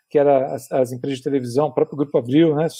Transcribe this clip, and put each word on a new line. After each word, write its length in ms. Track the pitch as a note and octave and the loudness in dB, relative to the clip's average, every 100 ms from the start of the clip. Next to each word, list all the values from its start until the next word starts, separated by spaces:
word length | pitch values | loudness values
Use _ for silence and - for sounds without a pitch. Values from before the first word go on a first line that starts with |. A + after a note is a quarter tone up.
| _ | _
que 100 | D3+ | 2
era 360 | C#3+ C3+ C#3 | 4 4 0
as, 180 | C#3+ - | -6 -4
as 180 | C#3 B2 | -2 -2
empresas 280 | B2+ C#3 C3 | -4 -8 -6
de 60 | |
televisão, 420 | C#3+ C#3 B2 A#2+ D3+ | -4 -4 -2 -2 -2
o 80 | |
próprio 240 | - D#3 C#3 | -2 -2 -2
Grupo 180 | C#3+ D#3 | -2 -2
Abril, 400 | A#2+ C#3+ E3 D3 | 0 2 4 2
né, 100 | D#3+ | -2